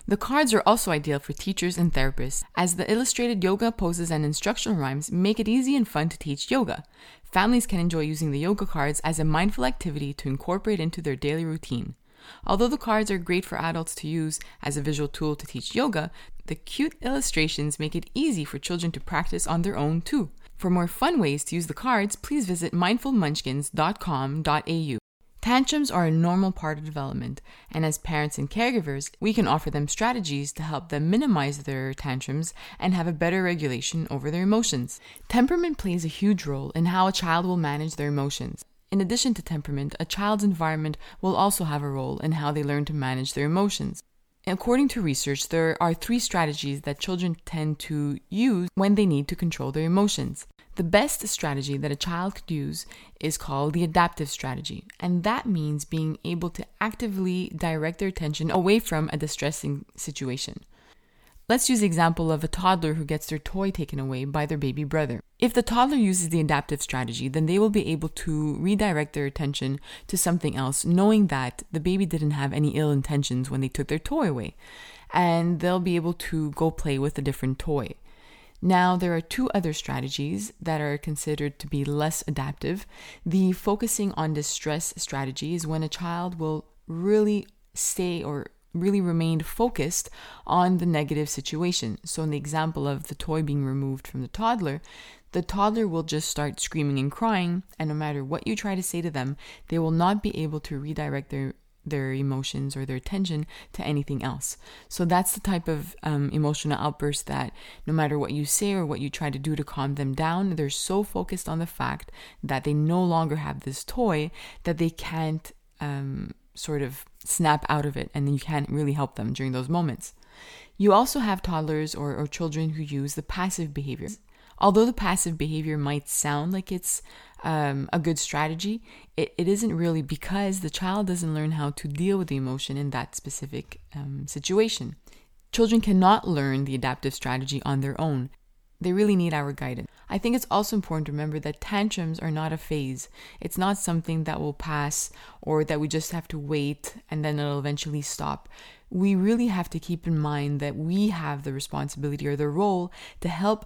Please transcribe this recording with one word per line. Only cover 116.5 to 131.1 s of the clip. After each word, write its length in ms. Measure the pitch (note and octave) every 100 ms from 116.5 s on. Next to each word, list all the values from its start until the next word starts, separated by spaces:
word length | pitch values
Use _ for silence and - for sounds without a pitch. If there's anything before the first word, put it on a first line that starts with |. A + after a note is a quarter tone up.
sort 280 | - - D3
of 240 | C3 C#3 - -
snap 400 | - - D#3+ D3+ -
out 160 | D3 D3
of 100 | C#3
it, 140 | - D3
and 180 | C#3
you 60 | C#3+
can't 280 | - D3+ C#3+
really 260 | C#3+ D3
help 200 | D3 C3+
them 180 | - A2+
during 200 | B2+ C3
those 180 | B2+ B2+
moments. 460 | E3+ D#3+ A#2 - - - - - - - -
You 160 | G3+
also 280 | G3 B3+ C#4+
have 240 | G#3+ F#3+
toddlers 500 | - E3 D#3 D#3 D#3
or, 220 | - C#3+ -
or 100 | D3
children 460 | - E3 D3+ D#3+
who 100 | D#3
use 320 | D3 C#3 C#3+
the 80 | -
passive 540 | - - F#3 F3+ D#3 C#3+
behavior. 320 | C#3 - - G#3+ _ - - -
Although 300 | G3+ F#3+ A#3
the 60 |
passive 440 | - G3+ F#3 E3+ D#3+
behavior 400 | D3+ D#3 D#3 D3+
might 320 | C#3+ D3 -
sound 420 | - D3 D3 E3
like 200 | F#3+ -
it's, 320 | F3+ - - - - - -
um, 440 | - D#3 D3 C#3 -
a 60 | E3+
good 180 | D#3+ D#3
strategy, 640 | - D3 D#3 D#3+ G3 A3 - - - -
it, 200 | - -
it 100 | F3
isn't 300 | G3+ A3+ E3
really, 240 | E3+ D#3+
because 600 | C#3 D#3 - G3 G3 F#3+
the 100 | E3
child 340 | - F#3 G3+
doesn't 300 | F#3+